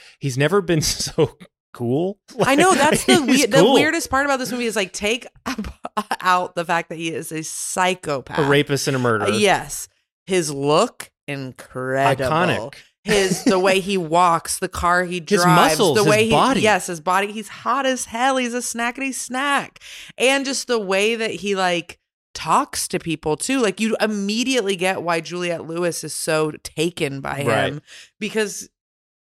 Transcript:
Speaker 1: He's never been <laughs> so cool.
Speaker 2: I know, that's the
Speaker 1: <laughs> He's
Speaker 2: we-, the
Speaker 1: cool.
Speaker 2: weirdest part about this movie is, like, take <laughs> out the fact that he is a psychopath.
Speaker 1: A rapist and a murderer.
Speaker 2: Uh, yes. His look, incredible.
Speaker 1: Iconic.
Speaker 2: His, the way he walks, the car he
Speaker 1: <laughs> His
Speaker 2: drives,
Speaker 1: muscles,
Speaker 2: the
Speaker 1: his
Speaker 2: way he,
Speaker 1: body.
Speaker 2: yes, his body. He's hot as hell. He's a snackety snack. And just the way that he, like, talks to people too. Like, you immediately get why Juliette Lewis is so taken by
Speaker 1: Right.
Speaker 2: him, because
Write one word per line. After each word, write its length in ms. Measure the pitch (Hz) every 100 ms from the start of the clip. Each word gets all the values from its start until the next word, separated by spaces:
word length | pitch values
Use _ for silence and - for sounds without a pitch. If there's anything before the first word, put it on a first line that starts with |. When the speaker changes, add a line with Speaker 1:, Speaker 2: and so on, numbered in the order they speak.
| - _
Speaker 1:
He's 180 | 139 123
never 240 | 147 202
been 200 | 175 160
<laughs> 20 |
so 540 | - - - - 156 - - _ _
cool. 460 | - 120 135 185 - _ 254
Speaker 2:
I 140 | 208 285
know, 180 | 370
that's 300 | 320 294 302
the 180 | - 370
Speaker 1:
<laughs> 40 | 254
He's 0 | 262
Speaker 2:
we-, 40 | 240
the 120 | 262
Speaker 1:
cool. 160 | 220
Speaker 2:
weirdest 360 | 254 302 330 -
part 160 | 262 285
about 120 | 262
this 120 | 254
movie 140 | 247 233
is, 100 | 208
like, 160 | 190
take 340 | - 208 240 - - -
<laughs> 720 | 240 190 - - - - -
out 360 | 185 180 180 -
the 80 |
fact 260 | 170 170 -
that 60 | 160
he 120 | 165
is 240 | 139 156
a 100 | 160
psychopath. 960 | 156 - - 190 185 185 156 139 - 156
Speaker 1:
A 40 |
rapist 440 | 139 143 143 135 -
and 100 | 135
a 40 |
murderer. 280 | 123 110 104
Speaker 2:
Uh, 80 | -
yes. 520 | 196 147 - - - _ _ _ -
His 260 | 185 151
look, 580 | 139 143 156 240 - - _ -
incredible. 1000 | 139 131 - - 127 131 131 139 135 131
Speaker 1:
Iconic. 440 | 156 180 104 120 - - _
Speaker 2:
His, 400 | 202 208 190 175
the 140 | 269 190
way 220 | 190 190
he 160 | 185 190
walks, 640 | 160 170 180 165 - -
the 100 | 180
car 360 | - 175 180
he 100 | 180
Speaker 1:
<laughs> 120 | 180 151
His 140 | 208
Speaker 2:
drives, 360 | 175 180 156 156
Speaker 1:
muscles, 180 | 190 143
Speaker 2:
the 60 |
Speaker 1:
his 60 | 202
Speaker 2:
way 140 | 214
he, 60 | 220
Speaker 1:
body. 300 | 240 226 233
Speaker 2:
yes, 280 | 214 190 -
his 120 | 170
body. 320 | 160 185 202
He's 160 | 214 208
hot 380 | - 226 262 262
as 180 | 254 -
hell. 300 | 226 269 262
He's 160 | 247
a 60 | 240
snackety 560 | 240 233 233 240 269
snack. 640 | 240 - 254 285 269 - - - - - -
And 260 | 247 277
just 220 | 269 254 -
the 120 | 233
way 360 | 190 190 208
that 160 | 226 220
he, 240 | 160 202
like, 460 | 196 185 175 160 - _ _ _
talks 520 | - 156 196 285 - -
to 100 | 180
people 380 | - 151 156 151
too. 240 | - 269
Like, 200 | 214 196
you 160 | 220 -
immediately 760 | 214 208 196 220 262 262 196 185
get 260 | 185 190
why 180 | 165 170
Juliette 460 | 156 175 175 165 135
Lewis 380 | 165 175 160
is 80 | 156
so 380 | - - 156 156 -
taken 580 | - - 170 170 147 139
by 200 | 139 139 139
Speaker 1:
Right. 260 | 107 139
Speaker 2:
him, 100 | 143 - - - -
because 480 | 208 220 208 - - _ _ _ _ _